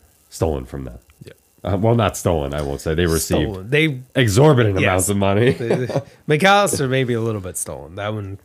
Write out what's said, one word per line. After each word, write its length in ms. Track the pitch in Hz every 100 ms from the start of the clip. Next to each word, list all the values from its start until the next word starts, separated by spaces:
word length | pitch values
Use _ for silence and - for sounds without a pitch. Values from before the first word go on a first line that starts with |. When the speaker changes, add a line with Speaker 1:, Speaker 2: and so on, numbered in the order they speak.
| _ _ _
Speaker 1:
stolen 340 | - 85 71
from 220 | 62 73 65
them. 140 | 58 _ _ -
Speaker 2:
Yeah. 80 | - _ _ -
Speaker 1:
Uh, 20 | 98
well, 180 | 113 120
not 200 | 101 -
stolen, 380 | 101 82 69
I 80 | 73
won't 180 | 71 69
say. 140 | 82
They 120 | 80 87
received 460 | 82 - 85 76
Speaker 2:
Stolen. 180 | 95 98
They 300 | 147 156 131 - 139
Speaker 1:
exorbitant 600 | 123 98 151 131 110 95
Speaker 2:
Yes. 40 | 101
Speaker 1:
amounts 220 | 92 95
of 80 | 101
money. 340 | 98 98 120
Speaker 2:
They, 160 | - 117 123 120
they, 140 | - - - -
Speaker 1:
<laughs> 0 |
Speaker 2:
McAllister 580 | 151 190 202 196 - 131
maybe 240 | 131 123 117
a 60 |
little 200 | 113 107
bit 160 | 92 85
stolen. 380 | - 71 71 95
That 180 | 104
one 260 | 107 98 95